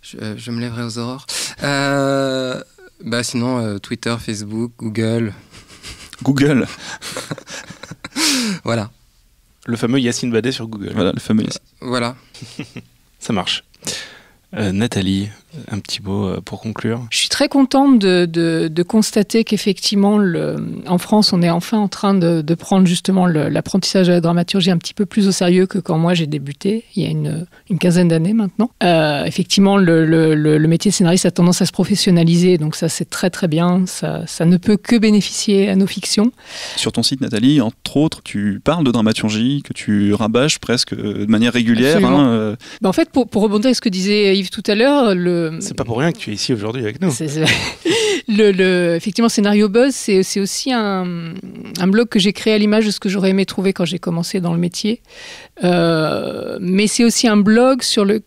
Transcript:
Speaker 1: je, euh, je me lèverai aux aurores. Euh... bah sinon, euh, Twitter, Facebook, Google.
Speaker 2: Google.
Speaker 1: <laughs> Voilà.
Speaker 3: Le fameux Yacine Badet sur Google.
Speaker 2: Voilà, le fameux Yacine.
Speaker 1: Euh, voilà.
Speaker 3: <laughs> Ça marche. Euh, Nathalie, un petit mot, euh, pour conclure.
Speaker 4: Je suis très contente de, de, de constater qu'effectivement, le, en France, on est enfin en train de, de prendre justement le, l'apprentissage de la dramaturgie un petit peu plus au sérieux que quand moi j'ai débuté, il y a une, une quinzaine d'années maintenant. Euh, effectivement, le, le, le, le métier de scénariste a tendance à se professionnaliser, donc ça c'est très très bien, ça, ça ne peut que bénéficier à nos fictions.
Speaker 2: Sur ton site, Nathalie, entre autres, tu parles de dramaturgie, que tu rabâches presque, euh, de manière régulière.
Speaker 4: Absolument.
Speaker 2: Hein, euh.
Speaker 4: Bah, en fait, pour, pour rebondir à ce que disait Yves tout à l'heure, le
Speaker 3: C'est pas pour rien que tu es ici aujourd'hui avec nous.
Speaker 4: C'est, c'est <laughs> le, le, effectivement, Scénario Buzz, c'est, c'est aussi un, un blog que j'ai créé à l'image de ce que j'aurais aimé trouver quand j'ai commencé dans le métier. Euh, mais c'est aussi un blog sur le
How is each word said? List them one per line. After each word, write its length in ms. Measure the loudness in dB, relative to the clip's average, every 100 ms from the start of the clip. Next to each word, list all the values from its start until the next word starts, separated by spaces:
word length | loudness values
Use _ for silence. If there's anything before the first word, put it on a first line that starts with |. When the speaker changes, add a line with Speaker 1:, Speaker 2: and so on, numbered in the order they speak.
Speaker 1:
je, 160 | -18 -12
euh, 160 | -10 -10
je 140 | -10
me 100 | -8
lèverai 220 | -8 -8
aux 140 | -8 -8
aurores. 280 | -8 -10 -10 -10 -10 -6
Euh... 960 | -4 0 0 0 0 0 -2 -4 -6 -8 -12 _ -20 _
bah 200 | -6 -4
sinon, 340 | -4 -4 -2 -2
euh, 180 | -4 -6
Twitter, 360 | -8 -8 -6 -6
Facebook, 520 | -6 -8 -8 -8 -8 _
Google. 540 | -8 -4 -2 -2 -4 -8 -20 -20 -20 -20 -20 -20 -20 -8
Speaker 2:
Google. 440 | -2 2 2 2 -2
Speaker 1:
<laughs> 60 | -8 -16 -14 -14 -14 -12 -14 -14 -18 -18 -20 -20 -18 -12 -4 -2 -2 -4 -6
Voilà. 280 | -4 -4 -6 _ _ _ _ _ _ _ -8
Speaker 3:
Le 100 | -4
fameux 220 | 0 0
Yacine 320 | 0 -2 -2
Badet 220 | -2 -2
sur 160 | -6 -10
Google. 240 | -10 -8
Speaker 2:
Voilà, 180 | -2 -2
le 80 | -2
fameux 220 | 0 0
Yacine. 180 | 0 -8 _ _
Speaker 1:
Euh, 40 | -6
voilà. 280 | -4 -4 -8 _ -20 -20 -16 -16
Speaker 3:
<laughs> 500 | -16 -20 _ _ _
Ça 140 | -6
marche. 320 | -4 -4 -8 _ _ -12 -12 -14 -20 _ _ _ -6
Euh, 140 | -4
Nathalie, 600 | -2 -2 -2 0 -2 -4 -10 _ -20 -10
un 120 | -10
petit 200 | -8 -10
mot, 280 | -6 -4 -4
euh, 120 | -6
pour 200 | -10 -12
conclure. 440 | -10 -6 -4 -4 -6
Speaker 4:
Je 80 | -4
suis 100 | -4
très 200 | -2 0
contente 500 | 2 4 4 6 6
de, 260 | 6 2
de, 440 | 2 0 0 0 -2
de 100 | -2
constater 580 | 0 2 2 0 0 0
qu'effectivement, 720 | 0 -2 -2 -2 -2 2 2 4
le, 380 | 2 0 -4 -4 -8 -10 -2
en 120 | -2
France, 340 | 2 2 2
on 100 | 2
est 80 | 2
enfin 280 | 0 -2 -2
en 100 | -2
train 260 | -2 0
de, 260 | 2 2 0
de 140 | 0
prendre 320 | -4 2 4 4
justement 400 | 2 0 2 2
le, 220 | 2 0
l'apprentissage 580 | -2 -2 -2 0 2 4
de 60 |
la 80 | 4
dramaturgie 500 | 2 0 0 0 0
un 80 | 0
petit 160 | -4
peu 120 | -6 -2
plus 200 | 0 0
au 60 |
sérieux 340 | 2 2 4 2
que 140 | -2
quand 180 | -2 0
moi 160 | 0
j'ai 140 | 0 -2
débuté, 560 | -6 -8 -6 -4 -4 -6
il 80 | -6
y 40 | -4
a 40 |
une, 380 | -2 -4 -6 -10 -16 _
une 100 | 0
quinzaine 260 | 2 4 4
d'années 260 | 2 2
maintenant. 380 | 0 -2 -2 -4 _
Euh, 400 | 2 2 2 0
effectivement, 520 | -4 -4 0 4 4 6
le, 300 | 4 4 4
le, 300 | 4 4 4
le, 200 | 4 4
le 120 | 4
métier 240 | 2 2
de 20 |
scénariste 320 | 2 4 4 2
a 60 |
tendance 280 | 2 2 4
à 60 | 0
se 60 |
professionnaliser, 840 | 0 0 2 2 4 4 4 4 4
donc 200 | 0 -4
ça 120 | -4
c'est 220 | -4 -8
très 200 | -4 -4
très 180 | -2 -2
bien, 380 | 2 2 2 0
ça, 380 | -4 -6 -6 -8
ça 160 | 0
ne 120 | 2 4
peut 200 | 4 0
que 180 | 2
bénéficier 760 | 2 4 4 2 -4 0 2 2
à 60 |
nos 140 | 2 0
fictions. 420 | -2 -4 0 0 -2 -18 -14 -12 -6
Speaker 2:
Sur 160 | -4
ton 100 | -2
site, 180 | -2 -2
Nathalie, 400 | -2 2 4 4
entre 360 | 0 -4 -4 0
autres, 240 | 0 -2
tu 380 | -10 -4 -4 -2
parles 220 | -2 0
de 80 | 2
dramaturgie, 720 | 2 2 0 -2 -2 -2 -2
que 80 | -6
tu 420 | -10 -2 0 2
rabâches 460 | 2 0 2 0 -2
presque, 320 | -2 -2 -2
euh, 340 | -6 -6 -4 0
de 40 |
manière 240 | 2 2
régulière. 420 | 0 2 2 4 4
Speaker 4:
Absolument. 240 | 4 4
Speaker 2:
Hein, 80 | 4
euh. 280 | 2 -2 -6 -12 -4
Speaker 4:
Bah, 80 | -2
en 40 |
fait, 180 | 0 0
pour, 180 | 0 0
pour 140 | 0
rebondir 300 | 0 2 2
à 20 |
ce 60 | 0
que 80 | -2
disait 480 | -2 0 2 4 2
Yves 140 | -2
tout 120 | -8 -2
à 80 |
l'heure, 400 | 2 4 4 4
le 440 | 2 0 0 -2 -6
Speaker 3:
C'est 140 | -10
pas 100 | -6
pour 140 | -4 0
rien 140 | 0
que 60 | -2
tu 120 | -8
es 40 |
ici 180 | -6 -2
aujourd'hui 300 | -2 -2 -4
avec 180 | -6 -2
nous. 100 | -2
Speaker 4:
C'est, 180 | -2 -4
c'est 180 | -2 0 0 -4 -6 -2
<laughs> 400 | 0 0 -2 -2
le, 240 | 2 4
le, 420 | 4 2 2 2
effectivement, 360 | 0 -2 0 0
Scénario 400 | 2 2 4 4
Buzz, 240 | 4 2
c'est, 280 | 0 0 2
c'est 160 | 2 -2
aussi 320 | -4 -4 -2
un, 640 | -2 -2 -2 -4 -6 -10 -12 -14 -16 -14 -2
un 80 | 2
blog 220 | 2 2
que 100 | 2
j'ai 160 | 0
créé 180 | 0 0
à 60 | 2
l'image 260 | 4 2
de 60 | 2
ce 100 | -2
que 80 | -4
j'aurais 220 | 0 2
aimé 160 | 2 0
trouver 260 | 0 -2
quand 140 | 0 -2
j'ai 120 | -4
commencé 420 | -4 -4 -4 -4
dans 120 | -2
le 60 | -2
métier. 420 | -2 -2 -4 -4 _ -20 -20 -20 -20 -2
Euh, 960 | 0 2 2 2 0 -2 -4 -8 -8 -8
mais 260 | -2 2 2
c'est 180 | 4
aussi 220 | 2 4 2
un 120 | 4
blog 440 | 4 6 4 2
sur 220 | 0 0
le 180 | 2 0